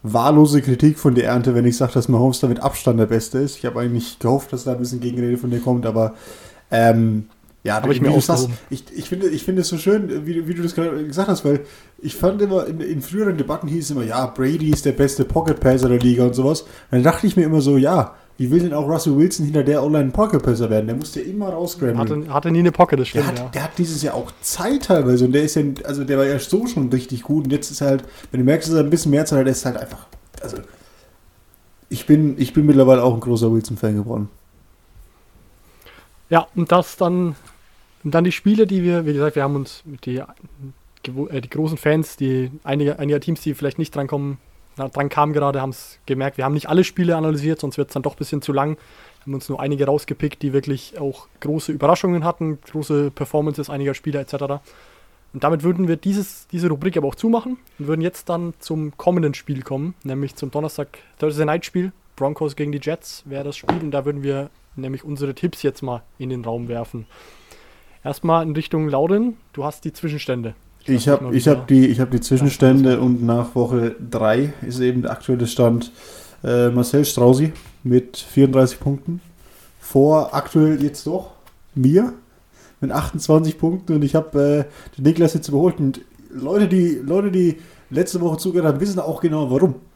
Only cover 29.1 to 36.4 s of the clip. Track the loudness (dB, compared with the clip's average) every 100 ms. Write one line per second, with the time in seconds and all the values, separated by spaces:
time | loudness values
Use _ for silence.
29.1 | 2 2 2 2 0 -4 -6 -10 -16 -20
30.1 | -20 _ -14 -12 -12 -16 -20 -20 _ _
31.1 | _ _ _ _ _ _ _ _ -10 4
32.1 | 4 4 0 0 2 6 6 8 8 6
33.1 | 0 0 2 4 2 0 -4 -2 -2 -4
34.1 | -6 -8 -12 _ _ _ _ _ -20 -20
35.1 | _ _ _ _ _ _ _ -20 -20 _
36.1 | _ _ 0